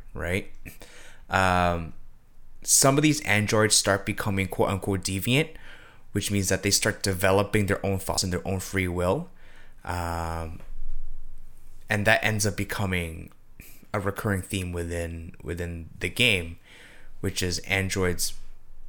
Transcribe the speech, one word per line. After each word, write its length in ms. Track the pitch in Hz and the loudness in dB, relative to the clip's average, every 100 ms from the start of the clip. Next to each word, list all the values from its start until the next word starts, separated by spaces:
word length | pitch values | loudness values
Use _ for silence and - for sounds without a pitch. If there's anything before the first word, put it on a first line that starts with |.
| - | -12
right? 380 | - 80 95 104 - - - - - - - - | -6 -2 -2 -2 -10 -12 -14 -16 -16 -16 -16 0
Um, 600 | 92 95 90 87 85 82 - - - - - - - | 4 6 6 4 2 -4 -8 -12 -16 -20 -16 -14 -10
some 340 | - - 139 139 | 2 6 6 6
of 60 | |
these 180 | 151 143 | 4 4
androids 520 | - 104 104 110 107 - | 2 2 4 4 6 4
start 280 | - 98 | 4 2
becoming 440 | - 104 - 98 92 | 2 -2 0 0 0
quote 220 | - - | 2 2
unquote 320 | 95 101 95 | 2 0 -2
deviant, 480 | - 98 117 131 - - - - - - - | 0 -2 2 2 2 -6 -14 -16 -18 -18 -4
which 180 | 104 - | -4 0
means 180 | 101 92 | 0 2
that 140 | 92 | 2
they 80 | 104 | 4
start 320 | 101 110 - | 4 2 0
developing 640 | 101 90 98 98 101 110 98 | -2 2 4 4 4 2 2
their 180 | 98 | 0
own 140 | 98 95 | 0 -2
thoughts 240 | - 82 | 0 0
and 100 | 95 | 0
their 140 | 87 - | -2 -2
own 140 | 95 | -4
free 280 | - 98 90 | -2 0 0
will. 400 | 87 90 131 175 - - - - - | 2 2 2 -2 -12 -16 -14 -14 -12
Um, 760 | - 90 85 85 82 82 80 82 - - - - - - - - - - - - - | -6 -4 -2 -2 -2 -4 -6 -8 -6 2 4 4 2 0 -2 -4 -8 -10 -12 -12 -2
and 180 | 107 101 | 2 4
that 160 | 110 | 4
ends 220 | 110 107 104 | 4 2 0
up 100 | 92 | 0
becoming 720 | 98 - 98 90 82 82 82 - - - - - - | -4 -2 0 0 -2 -6 -12 -16 -20 -18 -16 -18 -6
a 60 | 104 | -4
recurring 420 | 95 - 110 98 | -2 -2 -2 -2
theme 300 | - 98 90 | -2 -4 -4
within, 640 | 87 85 85 85 82 82 - | -4 -4 -4 -4 -6 -10 -12
within 460 | - 85 87 85 80 - | -8 -6 -6 -8 -10 -6
the 100 | 90 | -4
game, 500 | - 120 95 82 87 - - - - - - | 2 4 4 0 -10 -16 -20 -20 -14 -12 -6
which 220 | 95 - | -4 -2
is 160 | 90 87 | -2 -2
androids 760 | - 95 95 98 90 87 - - - - - - | 0 0 0 2 2 2 -2 -2 -6 -10 -12 -10